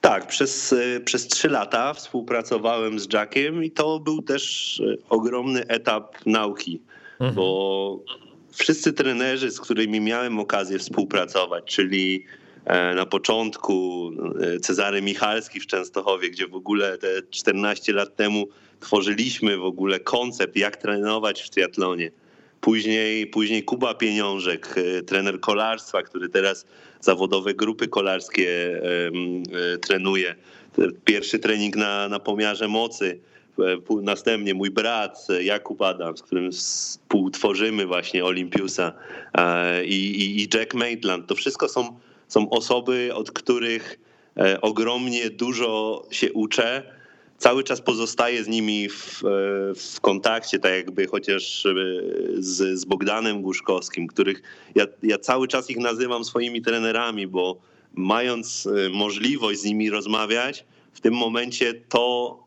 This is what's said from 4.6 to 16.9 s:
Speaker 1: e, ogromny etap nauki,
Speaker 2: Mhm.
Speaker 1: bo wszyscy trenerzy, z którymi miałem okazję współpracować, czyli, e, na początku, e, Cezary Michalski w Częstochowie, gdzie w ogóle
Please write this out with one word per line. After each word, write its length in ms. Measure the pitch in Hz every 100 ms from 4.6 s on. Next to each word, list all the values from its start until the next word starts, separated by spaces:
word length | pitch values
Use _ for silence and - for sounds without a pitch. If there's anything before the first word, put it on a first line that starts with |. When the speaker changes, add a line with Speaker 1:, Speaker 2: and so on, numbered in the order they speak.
| - -
Speaker 1:
e, 280 | 104 107 -
ogromny 580 | 113 110 123 127 127 117
etap 600 | 117 117 107 104 - -
nauki, 560 | 110 104 98 - 82 - - -
Speaker 2:
Mhm. 220 | - 127
Speaker 1:
bo 680 | 98 92 95 98 98 98 95 - - - - -
wszyscy 400 | - - 160 -
trenerzy, 580 | - 135 120 127 131 131
z 100 | -
którymi 400 | - 110 110 107
miałem 380 | 107 117 123 107
okazję 380 | 104 104 95 95
współpracować, 880 | - - 95 98 87 98 90 87
czyli, 600 | - - 95 95 92 95 92 - - -
e, 300 | - 90 90
na 120 | 90 92
początku, 1040 | 98 - 113 113 104 - 95 92 87 87 - 82 80 87 87
e, 40 |
Cezary 420 | - 92 101 101
Michalski 580 | 101 95 107 110 107 98
w 60 | 92
Częstochowie, 640 | 95 92 - 98 95 90
gdzie 160 | 92 90
w 60 |
ogóle 440 | 92 95 104 98